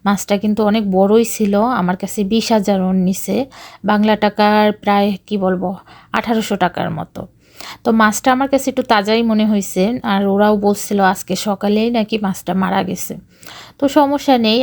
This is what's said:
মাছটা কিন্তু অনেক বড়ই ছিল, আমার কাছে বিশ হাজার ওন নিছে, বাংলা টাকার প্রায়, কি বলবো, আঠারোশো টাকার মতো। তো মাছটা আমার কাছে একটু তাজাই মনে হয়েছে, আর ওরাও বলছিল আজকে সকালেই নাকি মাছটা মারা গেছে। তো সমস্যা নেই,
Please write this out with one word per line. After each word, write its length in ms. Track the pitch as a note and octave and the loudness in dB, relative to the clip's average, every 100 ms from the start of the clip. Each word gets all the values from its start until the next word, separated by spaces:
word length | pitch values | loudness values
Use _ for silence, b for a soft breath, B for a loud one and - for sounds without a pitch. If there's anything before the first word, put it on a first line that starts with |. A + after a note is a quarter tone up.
মাছটা 300 | G3 G3 - G3+ | -2 -2 -2 -2
কিন্তু 220 | G#3+ G#3 G#3 | 0 0 0
অনেক 140 | A3 G3+ | 0 0
বড়ই 360 | F#3 G3 A3 A3+ | 2 4 4 2
ছিল, 200 | - G3+ G3+ A#3+ A#3 | -2 0 2 0 0
আমার 160 | F3+ F#3 | -2 -2
কাছে 180 | F#3+ - | -4 -4
বিশ 220 | G3 A3 - | -2 -2 0
হাজার 260 | A3 G3+ G3 F#3 | 0 2 0 0
ওন 80 | F#3+ | 0
নিছে, 320 | F#3 F#3+ - G#3 C#4 B B B | 0 -2 -2 -4 -4 B B B
বাংলা 300 | G#3 G#3 G#3+ G#3+ | -2 2 2 2
টাকার 500 | G#3 G#3 G#3 G#3+ G#3 G#3 | 0 2 2 4 2 0
প্রায়, 260 | G#3 G3+ G#3 F#3+ | 0 2 0 -2
কি 120 | - G#3 | -6 -2
বলবো, 300 | F#3 F#3 F#3 F#3 - B B | 0 -2 -4 -8 -14 B B
আঠারোশো 440 | A3 G#3+ A3 G3 G3+ | -4 -2 -2 -2 -2
টাকার 260 | F3 - - D#3+ | -2 -2 -6 -6
মতো। 240 | E3+ - - _ B B B B | -10 -12 -16 _ B B B B
তো 80 | A#3 | 0
মাছটা 360 | A3+ G#3+ G#3 C4+ | 2 2 0 0
আমার 160 | B3+ C4+ | 0 0
কাছে 140 | C4+ C4+ | -2 -2
একটু 120 | B3+ B3 | -2 0
তাজাই 300 | G#3+ G3+ A3+ A3+ | 2 2 0 2
মনে 140 | G#3+ G#3+ | 2 2
হয়েছে, 360 | G#3 F#3+ F#3 G3+ B3+ - | 0 -2 0 0 -2 -2
আর 100 | G3 G3+ | 0 2
ওরাও 220 | G3+ G#3 G#3 G3+ | 2 2 2 0
বলছিল 320 | G3+ - G3+ F#3+ | -2 -2 0 2
আজকে 220 | G3 - F#3 G#3+ | 0 -4 -6 -4
সকালেই 420 | F#3+ G3+ G#3+ A#3 | -2 0 0 0
নাকি 260 | A#3+ G#3+ G#3+ | -2 -2 -2
মাছটা 340 | G3 - - | -4 -4 -4
মারা 260 | F#3+ F#3 G3 | -2 0 0
গেছে। 320 | F#3 F#3 - D#3 - B B B B B | -2 -6 -10 -12 -16 B B B B B
তো 80 | C#4 | 0
সমস্যা 460 | D4+ C#4 C#4+ C#4+ B3 | 2 2 2 2 2
নেই, 200 | A3 A#3 | 2 2